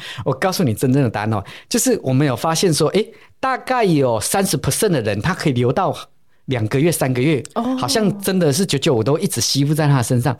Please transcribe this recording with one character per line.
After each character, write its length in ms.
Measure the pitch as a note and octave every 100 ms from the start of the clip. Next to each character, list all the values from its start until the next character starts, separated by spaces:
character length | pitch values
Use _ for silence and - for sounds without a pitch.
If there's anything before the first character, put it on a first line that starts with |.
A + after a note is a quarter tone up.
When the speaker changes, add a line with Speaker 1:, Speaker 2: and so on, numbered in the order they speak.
| - -
Speaker 1:
嗯。 60 | D#3
Speaker 2:
我 80 |
告 180 | - F#3
诉 120 | F3+
你 100 | C#3
真 180 | G2+ C3
正 100 | C#3
的 60 | B2
答 120 | G#2
案 120 | A2
哦， 100 | G#2 - - -
就 120 | A#3+
是 200 | C4 G#3+
我 100 | C3+
们 120 | C3 D3
有 100 | A#2
发 180 | E3
现 200 | E3 F#3+
说， 160 | D3+ D3+
哎， 160 | F#3 A3 - - -
大 180 | C4 B3
概 260 | B3+ B3+
有 360 | G3+ D3+ B2+ A2
三 260 | - G3+ G3
十 120 | D#3
percent 320 | - - G#3+
的 120 | D3+
人， 180 | G#2+ G2+
他 120 | D#3
可 160 | F#3 D3+
以 40 |
留 180 | A#2+ A#2+
到 240 | G3 E3+ - - _ _ _ -
两 220 | A#2+ A2
个 120 | C3+
月、 120 | E3
三 220 | - C3+
个 80 | B2
月， 200 | C#3+ C3+ - A#3
Speaker 1:
哦。 220 | A#3+ B3+
Speaker 2:
好 100 | A#3+
像 320 | A3+ G3+ -
真 160 | - F#3
的 140 | D#3
是 140 | C3+ G3
九 120 | C#3
九 160 | E3+
五 100 | A2+
都 140 | A2 D#3+
一 100 | G3+
直 120 | A#2
吸 240 | - C3+
附 100 | C#3+
在 140 | D#3 D3
他 140 | C#3
身 180 | A2+ B2
上。 140 | C3+